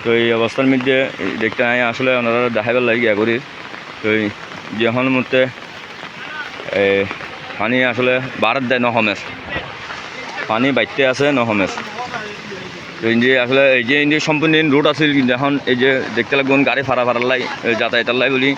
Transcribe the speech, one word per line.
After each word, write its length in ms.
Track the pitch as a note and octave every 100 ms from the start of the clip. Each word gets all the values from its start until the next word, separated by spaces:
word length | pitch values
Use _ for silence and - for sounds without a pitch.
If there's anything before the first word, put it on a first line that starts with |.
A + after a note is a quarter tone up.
তো 80 | A#2
এই 200 | A#2 A#2
অবস্থার 340 | A2+ A2+ - C3+
মধ্যে 300 | C3 C3 C3 C3+ - F#2+ A2
দেখতে 200 | A2 -
নাই 160 | A#2+ B2
আসলে 280 | A#2+ A#2 C3 B2+
ওনারা 320 | A#2 A#2 B2 A2+
দেখাইবার 260 | A#2 B2
লাগে 180 | B2 A#2
ইয়া 140 | A#2
করি। 240 | G2+ A2+ A#2 C#3+ - - - - -
তো 60 | G#2+
এই 180 | A2 G#2 - - - - G#2
যে 100 | A2+
কোনো 160 | A#2+ C3
মুহূর্তে, 260 | C3 A#2+ C3 B2+ - - - - - - - - - - - -
এ, 320 | F#2+ G2 G2 G2 - - - - -
পানি 260 | G#2+ B2+
আসলে 360 | B2+ A#2 B2+ B2+ C3 -
বাড়ার 280 | G#2+ C3 B2
দেয় 120 | B2
নহমের, 360 | A#2+ A#2 A2 G2 - - - - - - - - - - - - -
পানি 240 | A2+ C3+
বাইতে 340 | B2 - - C3
আছে 260 | B2+ C#3+
নহমের। 360 | C#3 A#2 G#2 F#2 - - - - - - - - G3 - - - -
তো 80 | A2+
এই 120 | A#2
যে 180 | B2 C3
আসলে 180 | B2 C3+ C#3 B2+
এই 60 |
যে, 120 | A#2 D3
এই 60 | D3
যে 80 | D3+
সম্পূর্ণ 340 | D#3+ D3+ D#3+ D#3 D#3
রোড 120 | C3+ D3+
আছে 180 | D3 D3+ C#3
কিন্তু 140 | B2+
এখন 240 | B2 C#3+ C#3+ A#2+
এই 100 | B2
যে 140 | C3 C3 A2
দেখতে 200 | A2+ A2+ C#3
লাগবেন 240 | C3+ C#3 C3
গাড়ি 140 | B2
ফাড়া 220 | C3+ B2+
ফাড়ার 200 | B2 A#2 B2
লাই, 100 | B2+ A2+ -
এ, 100 | A2 A2+
যাতায়াতের 340 | A#2 A#2+ A2+
লাই 160 | B2 B2+
বলি 200 | C3 C3+